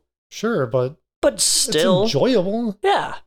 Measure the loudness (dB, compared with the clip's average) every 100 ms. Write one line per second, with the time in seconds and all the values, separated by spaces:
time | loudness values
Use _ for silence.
0 | _ _ _ -8 -4 -2 -2 -2 -2 -6
1 | _ _ -2 0 0 0 0 0 2 2
2 | 2 2 2 2 0 -2 -4 -2 0 0
3 | -2 -8